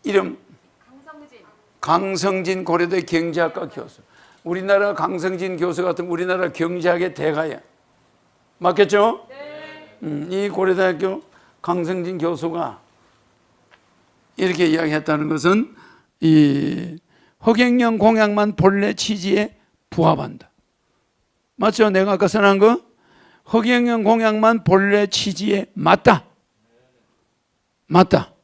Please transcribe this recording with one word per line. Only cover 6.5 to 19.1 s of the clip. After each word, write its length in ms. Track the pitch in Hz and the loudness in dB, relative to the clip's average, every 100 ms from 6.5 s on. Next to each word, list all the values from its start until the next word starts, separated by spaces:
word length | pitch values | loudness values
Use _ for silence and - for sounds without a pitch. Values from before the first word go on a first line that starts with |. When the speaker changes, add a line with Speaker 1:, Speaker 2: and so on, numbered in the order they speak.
Speaker 1:
경제학의 640 | - 165 180 170 175 180 | -4 -4 -2 -2 0 -2
대가야. 460 | 185 151 151 156 - _ _ _ _ _ _ _ _ _ _ | -4 -4 -2 -6 -10 _ _ _ _ _ _ _ _ _ _
맞겠죠? 680 | 180 175 202 208 214 - - | -2 2 2 4 2 -2 -14
Speaker 2:
네. 680 | - 294 302 311 311 - _ | -20 -18 -18 -18 -20 -20 _
Speaker 1:
음, 240 | 156 147 160 | -10 -8 -6
이 180 | 190 202 | -6 -4
고려대학교 760 | 185 190 185 185 160 190 202 _ _ _ _ | -2 -2 0 0 -2 -6 -6 _ _ _ _
강성진 560 | - 175 165 185 175 185 | -4 -4 -4 -6 -6 -4
교수가 640 | 165 156 170 165 139 104 _ _ _ _ _ _ _ _ _ _ _ _ _ _ _ - | -4 -4 -6 -6 -8 -10 _ _ _ _ _ _ _ _ _ _ _ _ _ _ _ -4
이렇게 280 | 180 165 170 | -4 0 0
이야기했다는 640 | 160 160 151 151 151 151 | 0 -2 -4 -2 -4 -2
것은 460 | 156 160 208 - - - _ _ _ | -2 2 0 -2 -12 -20 _ _ _
이 800 | 160 156 143 139 143 - 170 165 _ _ _ _ - | 4 6 6 2 -4 -6 -10 -14 _ _ _ _ 0
허경영 540 | 226 247 247 233 220 | 2 2 2 0 4
공약만 560 | 208 220 214 208 208 202 | 2 4 2 0 -2 2
본래 380 | 190 196 208 | 2 2 -2
취지에 600 | - - | -4 -6